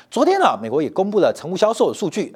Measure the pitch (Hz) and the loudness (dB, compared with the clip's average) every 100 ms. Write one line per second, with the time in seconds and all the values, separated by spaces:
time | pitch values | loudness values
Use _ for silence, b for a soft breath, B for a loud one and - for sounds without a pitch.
0 | B 220 311 381 269 107 110 135 143 170 | B 0 2 4 2 0 -4 -2 -2 -2
1 | 196 208 135 - 151 185 214 226 185 - | 0 2 2 0 -8 0 0 2 0 0
2 | 180 214 160 | -6 -4 -8